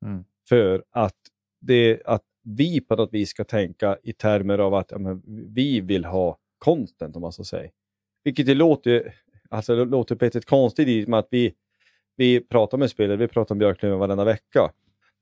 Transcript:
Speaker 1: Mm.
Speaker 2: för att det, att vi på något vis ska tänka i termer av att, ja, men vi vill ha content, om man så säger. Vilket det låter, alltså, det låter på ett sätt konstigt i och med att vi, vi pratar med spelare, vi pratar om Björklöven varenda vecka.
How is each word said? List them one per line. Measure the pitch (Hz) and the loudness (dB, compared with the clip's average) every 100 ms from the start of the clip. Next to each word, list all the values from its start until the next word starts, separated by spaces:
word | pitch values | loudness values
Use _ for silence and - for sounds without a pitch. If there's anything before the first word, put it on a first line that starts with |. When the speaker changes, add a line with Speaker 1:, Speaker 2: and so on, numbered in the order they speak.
Speaker 1:
Mm. | 107 95 95 _ _ | -12 -12 -14 _ _
Speaker 2:
för | 123 98 95 - | 2 2 -2 -4
att | 120 104 - _ _ _ _ | -4 -4 -6 _ _ _ _
det, | - 123 117 113 | 0 4 4 2
att | - 113 - _ | -2 -4 -4 _
vi | 117 107 160 160 | -10 -4 -2 -2
på | - 110 | -2 -2
något | 107 | -2
vis | 107 101 | -4 -6
ska | - | -8
tänka | 104 110 90 87 104 98 | -6 -4 -4 -4 -4 -4
i | - | -8
termer | - 107 104 98 101 | -4 0 0 0 0
av | 98 | 0
att, | 98 92 | 0 -4
ja, | 101 | -10
men | 95 92 - 107 104 | -10 -10 -14 -18 -8
vi | 110 143 123 | -4 -2 -2
vill | 92 95 | -2 -4
ha | 85 92 90 - _ _ | -2 -2 -2 -4 _ _
content, | - 170 101 _ 78 82 | -2 -2 -4 _ -14 -12
om | |
man | 85 | -12
så | - | -12
säger. | 101 80 76 _ _ _ _ _ | -12 -12 -12 _ _ _ _ _
Vilket | 147 127 131 | -6 -2 0
det | |
låter, | 135 165 143 120 120 - - _ _ _ | 4 4 4 2 0 0 -12 _ _ _
alltså, | 110 107 117 | -8 -2 0
det | |
låter | 123 131 113 | 0 -2 -2
på | 113 | -2
ett | 120 | -2
sätt | 117 - | -2 0
konstigt | 139 123 - 139 | 2 2 2 0
i | 113 | 0
och | 107 | 0
med | 110 | 0
att | 104 | 0
vi, | 123 120 - _ _ _ _ _ - | 0 0 -4 _ _ _ _ _ 0
vi | 127 123 | 4 4
pratar | - 120 107 131 | 2 2 2 0
med | 135 | -2
spelare, | - 101 101 | 0 -2 0
vi | 117 | -2
pratar | - 107 | -2 -2
om | 104 | 0
Björklöven | 104 92 104 95 | 0 0 -2 -2
varenda | 98 98 | -2 0
vecka. | 104 110 - 135 80 - _ _ _ _ | 0 -2 -2 0 0 -4 _ _ _ _